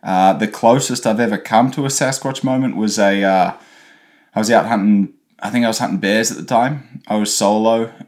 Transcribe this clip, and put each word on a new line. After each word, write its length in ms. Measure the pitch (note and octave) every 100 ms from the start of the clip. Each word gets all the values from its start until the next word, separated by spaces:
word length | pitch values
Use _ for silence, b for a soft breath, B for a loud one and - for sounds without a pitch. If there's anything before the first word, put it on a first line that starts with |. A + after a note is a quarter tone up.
Uh, 300 | - F#2 F#2+
the 140 | - G#2+
closest 600 | - A2+ B2+ C3+ B2 A#2+
I've 120 | G#2+
ever 180 | A#2 G2+
come 340 | - A2+ B2+
to 140 | C3 C#3
a 20 |
Sasquatch 560 | C3+ C3 C3+ C3+ C3
moment 320 | C3+ C3 C3 G2
was 240 | G#2+ G2+
a, 240 | G2+ G2
uh, 300 | G2 F#2+ F2 - b b b b b b b -
I 40 |
was 120 | G#2+
out 140 | A2+ A2
hunting, 480 | A2+ G2+ G2+ F#2+ - _ _
I 100 | G2+
think 140 | A#2
I 60 | A#2
was 80 | A2
hunting 200 | B2+ F#2+
bears 300 | G2 G#2+ A2+
at 80 | -
the 60 |
time. 600 | F2+ A#2+ B2 D3 C3 - -
I 80 | G#2+
was 180 | G#2+
solo, 600 | - G2+ G#2+ A2 A#2 A2+ -